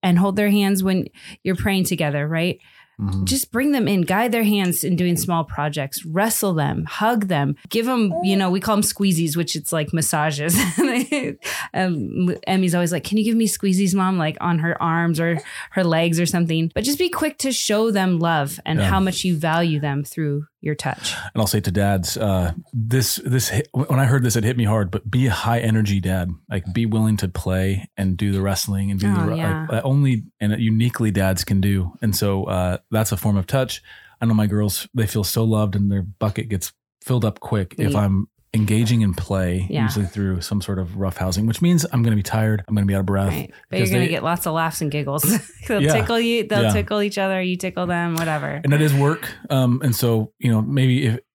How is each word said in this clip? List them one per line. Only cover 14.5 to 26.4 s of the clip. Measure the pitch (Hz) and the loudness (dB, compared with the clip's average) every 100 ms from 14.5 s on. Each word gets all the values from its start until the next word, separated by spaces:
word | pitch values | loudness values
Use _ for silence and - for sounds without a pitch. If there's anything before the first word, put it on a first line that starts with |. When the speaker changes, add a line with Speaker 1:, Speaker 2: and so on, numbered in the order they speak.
| 170 | 0
Speaker 1:
her | 165 - | 0 0
arms | 170 165 170 156 | 0 2 2 0
or | 165 170 - - - | 0 -2 -6 -14 -8
her | - | -2
legs | 180 160 170 165 | 0 2 2 2
or | |
something. | 170 175 170 165 165 | 0 0 0 0 0
But | - | -2
just | 233 285 | -4 0
be | 359 | -2
quick | 349 311 - | 0 -4 -2
to | 269 | -4
show | 240 - 214 226 | -2 0 0 2
them | 202 185 175 | 2 2 2
love | 170 160 143 165 | 2 2 0 -6
and | - 160 | -4 0
Speaker 2:
Yeah. | - | 2
Speaker 1:
how | 190 | 2
much | 190 180 | 2 0
you | 185 165 | -2 0
value | 160 165 170 151 | 0 0 2 0
them | 147 139 | 0 -2
through | 143 - 156 143 151 _ | -4 -4 -2 -2 -6 _
your | - | -6
touch. | 147 - - - - - | -4 -4 -4 -6 -8 -8
Speaker 2:
And | - | -2
I'll | 107 | 0
say | 107 | 0
to | 101 | 0
dads, | 95 101 98 90 - | 0 2 0 -2 -2
uh, | 107 95 87 82 - | 0 0 0 -2 -8
this, | 117 110 127 120 - | -6 0 0 0 -2
this | - 123 - | -2 0 0
hit, | 101 - | -2 -2
when | 127 143 131 | -2 0 2
I | 135 | 4
heard | 135 | 4
this, | 123 | 2
it | 110 | 2
hit | 110 123 | 0 2
me | |
hard, | 107 110 98 | 2 2 0
but | 101 107 | -2 -2
be | 117 131 | 2 2
a | |
high | 98 117 117 | 2 0 0
energy | 113 110 104 98 | 2 2 2 0
dad. | 92 92 90 85 | 0 0 -2 -6